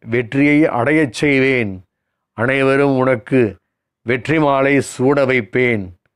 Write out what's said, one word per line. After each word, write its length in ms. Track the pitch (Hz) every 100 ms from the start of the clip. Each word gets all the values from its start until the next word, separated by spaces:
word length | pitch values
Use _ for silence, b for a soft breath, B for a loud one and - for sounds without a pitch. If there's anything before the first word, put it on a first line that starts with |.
| 113
வெற்றியை 600 | 117 113 139 147 147 156
அடையச் 480 | 120 123 156 143
செய்வேன். 720 | - 147 135 131 127 107 92 - _ _ _ _
அனைவரும் 640 | - 120 135 135 139 143 131
உனக்கு 600 | 131 123 - 131 110 92 _ _ _ _
வெற்றி 360 | 110 127 - 156
மாலை 420 | 143 139 135 143
சூட 440 | - - 131 143 131
வைப்பேன். 720 | 127 104 127 123 110 92 90 _